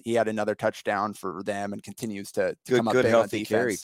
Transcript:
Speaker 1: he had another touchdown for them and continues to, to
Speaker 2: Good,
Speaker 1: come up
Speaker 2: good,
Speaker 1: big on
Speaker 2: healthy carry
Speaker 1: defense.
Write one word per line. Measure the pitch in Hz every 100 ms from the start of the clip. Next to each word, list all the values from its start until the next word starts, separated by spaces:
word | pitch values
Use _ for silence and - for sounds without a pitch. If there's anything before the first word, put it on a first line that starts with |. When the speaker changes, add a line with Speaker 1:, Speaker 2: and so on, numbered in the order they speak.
Speaker 1:
he | 113 117
had | 110
another | 110 104 104
touchdown | 110 - - 101 104
for | 101 95 85
them | 98 101 101
and | 104
continues | - - 113 101 101
to, | - 92 80 -
to |
Speaker 2:
Good, | 123
Speaker 1:
come | 113
up |
Speaker 2:
good, | 123
Speaker 1:
big | 120
on | 117
Speaker 2:
healthy | 107 110 104
carry | 107 123
Speaker 1:
defense. | 92